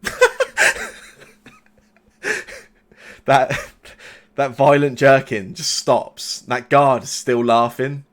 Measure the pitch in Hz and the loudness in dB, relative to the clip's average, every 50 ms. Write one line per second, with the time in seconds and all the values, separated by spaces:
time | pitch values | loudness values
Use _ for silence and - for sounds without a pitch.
0 | - - - - 494 480 - - 539 - - - - - - - - - - - | -10 -10 -4 0 0 0 0 0 -6 -6 -4 -2 0 0 0 -2 -8 -14 -16 -18
1 | - - - _ - _ _ _ _ - _ - _ _ _ _ _ _ _ _ | -20 -20 -20 _ -20 _ _ _ _ -20 _ -20 _ _ _ _ _ _ _ _
2 | _ _ _ _ - - - - - - - - - _ _ _ _ _ _ _ | _ _ _ _ -8 -6 -6 -6 -8 -14 -18 -20 -20 _ _ _ _ _ _ _
3 | - - - - _ - 135 139 131 - 135 - - - - _ _ - - _ | -20 -20 -20 -18 _ 2 2 2 2 0 -4 -8 -8 -12 -18 _ _ -20 -20 _
4 | - - - - _ _ _ - 139 139 120 - 135 143 147 143 143 143 131 120 | -20 -20 -20 -20 _ _ _ -4 -4 -4 -2 2 4 4 4 4 4 0 -2 2
5 | 139 135 135 135 131 - 131 107 98 92 - - - - - - - - 131 113 | 4 4 4 4 2 0 -6 -8 -8 -8 -12 -10 -8 -6 -6 -6 0 0 0 0
6 | - - _ - - - - - - - 123 127 120 _ - 139 143 139 131 120 | 0 -4 _ -16 -12 -12 -12 -12 -8 -6 -6 -6 -4 _ 2 4 4 4 2 0
7 | 104 - - - - - 123 120 117 117 113 117 117 120 120 - 127 135 143 143 | -2 -8 -12 -10 -2 -2 0 0 2 2 2 2 2 0 -2 -4 -6 -6 -6 -10
8 | 143 _ | -14 _